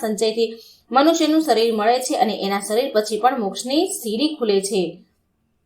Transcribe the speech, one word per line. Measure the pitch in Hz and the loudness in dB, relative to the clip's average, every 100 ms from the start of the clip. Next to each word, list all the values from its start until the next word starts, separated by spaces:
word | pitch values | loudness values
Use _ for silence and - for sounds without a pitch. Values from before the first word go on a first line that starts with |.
સંચયથી | 220 202 220 226 220 226 - _ _ | -4 -2 -2 0 -2 -4 -18 _ _
મનુષ્યનું | 247 302 330 302 311 | 4 4 4 2 2
શરીર | 311 220 233 | 2 2 2
મળે | 220 214 247 | 2 2 2
છે | 254 285 | 0 0
અને | 226 196 | 0 0
એના | 196 202 | -2 -4
શરીર | - 220 269 | -2 -2 0
પછી | 214 214 208 | -2 -2 0
પણ | 254 262 | 0 0
મોક્ષની | 196 - 240 294 370 | -4 -6 -2 -2 -2
સીડી | - 226 220 302 302 | -4 -6 -2 -2 -2
ખુલે | 226 196 | 0 0
છે. | 185 208 170 - _ _ _ _ _ _ | 0 -2 -4 -6 _ _ _ _ _ _